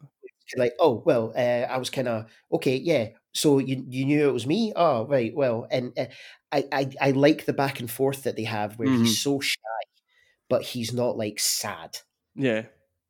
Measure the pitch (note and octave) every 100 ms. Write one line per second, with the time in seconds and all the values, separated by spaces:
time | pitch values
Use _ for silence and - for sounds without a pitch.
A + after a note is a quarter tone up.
0 | C#3+ _ - _ - - B2 - E3 A2+
1 | E3 C3 A2+ C3+ B2 B2 B2 B2+ B2+ -
2 | B2 A2+ A2+ _ _ D#3 C#3+ C3 D3 D3+
3 | G#2+ - _ - D#3 C#3 C3+ C3+ C3 B2+
4 | C3+ D3 C#3+ A#2+ A#2 F#3 A3+ - E3+ B2
5 | A#2+ C#3+ A2+ D#3+ C3 A2+ - C3 B2 B2
6 | B2+ - - - _ D3 C#3 C#3 C3+ -
7 | C#3+ C3+ C#3+ D3+ - A#2 C#3 - A#2+ -
8 | C3+ C3+ A#2+ G#2 A2 A2 G#2+ A2 C3 B2+
9 | A#2 G#2 C#3+ C#3 - - A2 A2+ G2 _
10 | _ _ _ _ _ B2+ - B2+ A#2 B2
11 | B2 A#2 G#2+ G#2+ - - A2 F2+ D#2+ -
12 | - _ _ - C3+ A2 A#2 _ _ _
13 | _